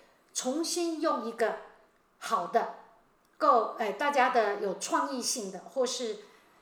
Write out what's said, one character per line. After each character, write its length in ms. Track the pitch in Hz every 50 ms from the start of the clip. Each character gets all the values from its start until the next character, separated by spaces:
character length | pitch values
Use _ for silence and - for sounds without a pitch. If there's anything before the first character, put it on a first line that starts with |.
| - _ _ _ _ _ -
重 300 | - - 247 262 311 339
新 380 | 320 - 349 349 339 330 302
用 220 | 311 320 277 240 214
一 80 | 226 226
个 240 | - 233 208 - - - - - - _ _ _ _ _ _ _ -
好 300 | - - 226 196 175 175
的、 280 | - - - - - - - - - _ _ _ _ _ _ _ _ -
够， 380 | - 294 262 233 214 - - -
哎， 140 | 233 208
大 180 | 196 - 294 285
家 220 | 262 269 247 262
的 300 | 262 247 214 202 202 202
有 180 | 208 196 180 -
创 320 | - - 320 302 294 285
意 100 | 277 247
性 300 | 220 - - 254 208 190
的， 80 | 196 180
或 260 | - - - 269 254
是 320 | 247 - - 254 226 208 208 - - - - _ _ _ _